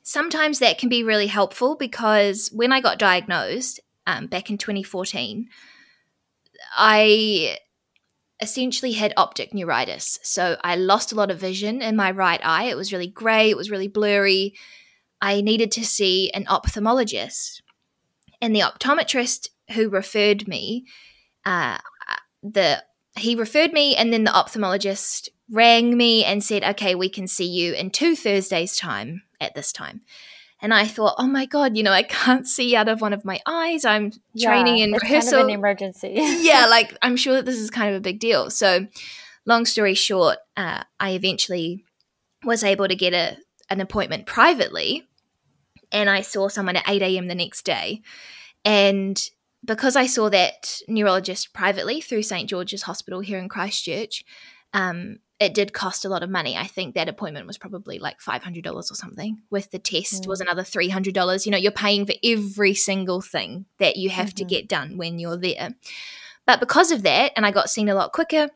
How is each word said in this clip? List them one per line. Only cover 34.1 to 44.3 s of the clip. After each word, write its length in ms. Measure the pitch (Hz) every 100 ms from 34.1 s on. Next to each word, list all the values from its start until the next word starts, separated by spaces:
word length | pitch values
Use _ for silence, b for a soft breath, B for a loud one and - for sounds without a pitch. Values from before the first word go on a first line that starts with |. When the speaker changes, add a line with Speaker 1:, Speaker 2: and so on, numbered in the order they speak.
| - _
Speaker 2:
Yeah, 160 | 220 226
Speaker 1:
training 300 | 240 240 233
in 140 | 208
Speaker 2:
it's 100 | 214
Speaker 1:
rehearsal." 280 | 226 302 -
Speaker 2:
kind 120 | 277
of 60 | 262
an 60 | 208
emergency. 580 | 202 196 196 - - 202
<laughs> 260 | - 170
Speaker 1:
Yeah, 240 | 330 277 233
like, 280 | 233 226 -
I'm 140 | 247 247
sure 200 | 269 262
that 100 | 254
this 120 | 240
is 120 | 214
kind 200 | 233 208
of 40 | 196
a 60 |
big 180 | 190 202
deal. 300 | 226 185 -
So 380 | - 196 180 202 B B B B B -
long 200 | 233 233
story 280 | - 208
short, 440 | 196 - 190 160 - _ -
uh, 280 | 175 - - _
I 120 | 196
eventually 720 | 185 190 175 - 180 165 185 _ _ _ _ _ _
was 200 | 233 226
able 240 | 208 190 196
to 80 | 190
get 180 | 180
a, 240 | 175 165 - _ _ _
an 120 | 196
appointment 440 | 190 208 185 160
privately, 840 | -